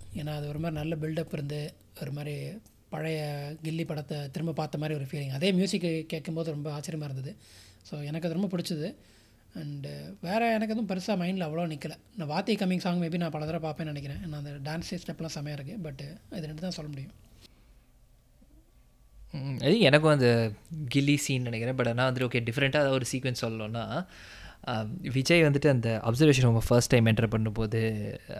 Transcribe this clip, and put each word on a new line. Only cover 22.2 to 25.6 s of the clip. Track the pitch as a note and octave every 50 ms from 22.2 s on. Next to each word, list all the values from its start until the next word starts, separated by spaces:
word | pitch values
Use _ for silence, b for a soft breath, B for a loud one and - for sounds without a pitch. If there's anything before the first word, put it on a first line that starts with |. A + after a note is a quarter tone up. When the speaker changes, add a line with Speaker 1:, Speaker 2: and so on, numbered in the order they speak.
| B2+ A#2+
Speaker 2:
ஓகே, | - B2 A#2 A#2
டிஃப்ரெண்டா | A2+ - C#3
ஏதாவது | C3+ C3+ D3+ C#3+ C3+
ஒரு | C3+ C3 B2 -
sequence | - B2+ B2+ C3 B2 -
சொல்லணும்னா, | - A#2 A2+ A2 G#2+ G#2+ A2+ A#2 A2 G#2 A2+ D#3+ F#3 B B B B B B B B B B B - -
ஆ, | A#2+ A2 A2 G#2+ B2 -
விஜய் | - D3 A#2+ C3+ C3 - E3+ E3+ D#3+
வந்துட்டு | D3 C#3 C#3